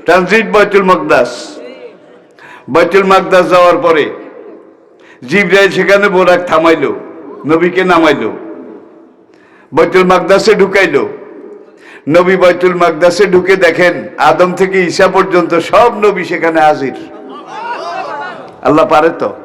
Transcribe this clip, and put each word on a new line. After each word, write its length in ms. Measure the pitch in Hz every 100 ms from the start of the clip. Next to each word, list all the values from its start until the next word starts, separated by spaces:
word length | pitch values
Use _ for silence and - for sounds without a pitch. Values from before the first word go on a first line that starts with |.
ট্রানজিট 460 | - 180 175 220 196
বাইতুল 320 | 208 202 202
মাকদাস। 760 | 185 175 151 - 120 - - - - - - - - - _ _ - - -
বাইতুল 360 | 147 175 190
মাকদাস 460 | 190 190 165 180 156
যাওয়ার 280 | 180 175 165
পরে 320 | 170 156 113 - - - - - - _ _ _ - - 123
জিবরাইল 420 | 190 190 196 196
সেখানে 380 | 156 185 202 202
বোরাক 380 | 185 180 175 -
থামাইলো, 480 | 269 330 160 127 - - - - - 131
নবীকে 380 | 165 180 180
নামাইলো, 480 | 185 175 156 131 110 - - - - - - - - _ _ _ _ _ _
বাইতুল 320 | 139 175 185
মাকদাসে 500 | 185 180 165 196 214
ঢুকাইলো। 540 | 196 185 202 180 139 - - - - - - - _ - - -
নবী 280 | 170 185 185
বাইতুল 380 | 175 175 180
মাকদাসে 520 | 175 170 156 175 175 190
ঢুকে 300 | 180 180 190
দেখেন 520 | 170 165 175 156 - -
আদম 340 | 147 160 180
থেকে 320 | 175 190 190
ঈসা 240 | 175 151 190
পর্যন্ত 500 | 185 180 175 160 165
সব 400 | - 185 240 208
নবী 260 | 208 185
সেখানে 360 | 165 170 165 160
হাজির। 340 | 156 143 135 - - - - - - - 311 - 339 349 - - - - - -
আল্লাহ 240 | - 156 -
পারে 240 | 151 165 165
তো? 160 | 110 -